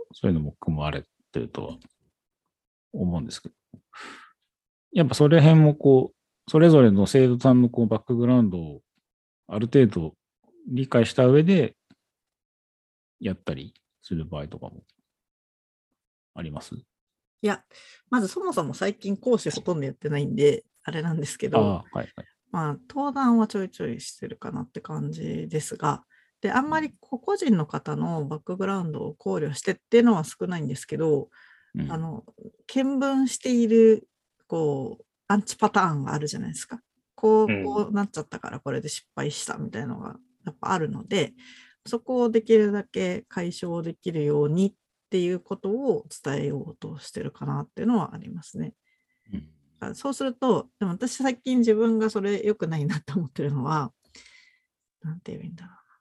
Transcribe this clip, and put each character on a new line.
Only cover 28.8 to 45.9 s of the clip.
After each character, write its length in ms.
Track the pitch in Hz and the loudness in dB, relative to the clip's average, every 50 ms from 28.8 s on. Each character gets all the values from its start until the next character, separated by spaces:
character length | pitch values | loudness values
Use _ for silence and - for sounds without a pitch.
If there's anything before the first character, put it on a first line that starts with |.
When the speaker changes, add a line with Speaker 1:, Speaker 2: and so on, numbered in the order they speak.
| 175 | -4
Speaker 2:
ン 80 | 160 | -6
ド 100 | 151 - - | -6 -8 -10
を 80 | 156 151 | -10 -12
考 200 | - _ 196 190 | -8 _ -6 -4
慮 180 | 180 185 180 139 | -4 -4 -6 -6
し 80 | - | -6
て 100 | - 196 | -6 -6
っ 40 | 190 - _ _ | -6 -6 _ _
て 80 | - | 4
い 20 | 233 | 4
う 20 | 240 | 6
の 100 | 240 214 | 6 4
は 100 | 165 156 | 2 0
少 240 | - - - 185 | -6 -8 -8 -8
な 100 | 180 180 | -6 -6
い 40 | 165 | -6
ん 60 | 151 | -6
で 80 | 135 139 | -6 -8
す 100 | - - | -10 -10
け 120 | - 156 | -10 -6
ど、 320 | 151 160 160 147 139 - - _ _ _ _ _ _ _ _ - | -2 0 0 0 0 -2 -6 _ _ _ _ _ _ _ _ -10
Speaker 1:
う 80 | - 151 | -8 -8
ん。 80 | 143 | -6
Speaker 2:
あ 60 | 165 | -6
の、 260 | 160 160 165 - 220 - - _ _ - - - _ _ | -8 -8 -10 -10 -14 -16 -20 _ _ -20 -20 -20 _ _
見 320 | - - 262 262 269 277 262 | -6 -4 -2 -2 0 -2 -2
聞 280 | 269 277 277 269 269 | -2 0 0 0 0
し 100 | 240 - | 0 -2
て 160 | - - 262 247 | -4 -2 0 2
い 140 | 240 233 | 2 4
る、 400 | 214 226 226 226 220 220 214 - _ _ _ _ _ _ _ _ | 6 6 8 8 8 6 4 0 _ _ _ _ _ _ _ _
こ 520 | _ 175 165 160 147 143 135 131 - - - | _ -4 -2 -2 -2 -2 -4 -6 -10 -12 -16
う、 40 | _ _ _ _ _ | _ _ _ _ _
ア 100 | - 202 | 0 0
ン 60 | 208 202 | 0 0
チ 140 | - - | -4 -2
パ 120 | - 214 208 | 0 0 2
タ 120 | - 202 | 2 2
ー 120 | 185 175 156 | 0 2 0
ン 100 | 143 139 | -2 -4
が 100 | - - | -4 -4
あ 60 | 147 | -4
る 80 | 151 | -6
じ 100 | 143 - | -6 -8
ゃ 20 | - | -8
な 80 | - | -10
い 20 | 156 | -10
で 60 | 156 | -10
す 100 | 156 - | -12 -14
か。 140 | - 247 233 _ _ _ _ _ _ _ | -14 -16 -18 _ _ _ _ _ _ _
こ 300 | - - 220 220 220 220 | 0 2 4 6 6 4
う、 60 | 214 | 2
Speaker 3:
う 0 | |
ん。 140 | 214 196 196 | 0 -2 -4
Speaker 2:
こ 220 | 202 208 208 208 - | -4 -2 -4 -4 -2
う 40 | 208 | -2
な 100 | 202 202 | -2 -2
っ 80 | 202 | -4
ち 60 | - 160 | -6 -10
ゃ 20 | |
っ 40 | 151 | -10
た 140 | - - - | -10 -12 -14
か 100 | - - | -12 -12
ら 100 | - - | -12 -10
こ 120 | - 139 | -8 -8
れ 100 | 135 - | -6 -6
で 80 | - 151 | -6 -8
失 180 | - - - _ _ | -10 -12 -14 _ _
敗 160 | - 135 147 | -8 -6 -6
し 140 | 143 - - | -6 -8 -10
た 120 | - - | -10 -10
み 140 | - 147 - | -10 -10 -10
た 80 | - - | -8 -8
い 20 | 143 | -8
な 40 | - - | -8 -10
の 40 | - | -10
が 160 | - - - - _ _ _ _ _ | -12 -14 -16 -18 _ _ _ _ _
や 60 | 170 | -14
っ 40 | - _ | -12 _
ぱ 120 | - - | -6 -4
あ 80 | 190 175 | -4 -2
る 100 | 160 - | -4 -4
の 160 | 208 - - | -6 -10 -8
で、 260 | - 202 190 147 - - _ - - - - - _ _ _ _ | -4 -2 -2 -2 -2 -6 _ -20 -20 -20 -20 -20 _ _ _ _
そ 140 | - - 233 | -8 -8 -8
こ 240 | - - 254 247 240 | -6 -4 -2 0 0
を 60 | 233 | 2
で 140 | 226 226 220 | 2 0 4
き 120 | - 226 | 6 6
る 160 | 220 214 208 | 6 6 4
だ 120 | 202 208 196 | 0 -4 -6
け 420 | - - 185 190 180 180 - - | -6 -6 -4 -4 -4 -4 -6 -10
解 240 | _ - 190 175 175 | _ -8 -6 -6 -6
消 300 | 170 - - 175 170 170 | -6 -8 -8 -6 -6 -6
で 140 | 165 170 - | -6 -8 -10
き 160 | - _ 175 | -8 _ -6
る 120 | 165 160 147 | -4 -2 0
よ 200 | 147 147 147 147 | 0 2 2 2
う 60 | 147 | 2
に 180 | 151 180 196 | 2 2 2
っ 60 | 196 - _ _ _ _ _ _ _ | 0 -2 _ _ _ _ _ _ _
て 140 | - 185 175 | -2 -2 0
い 40 | 175 | 0
う 80 | 185 175 | -2 -4
こ 160 | - - 196 | -6 -10 -10
と 120 | - - 196 | -8 -4 -4
を 360 | 208 254 285 262 | -4 -2 -2 -2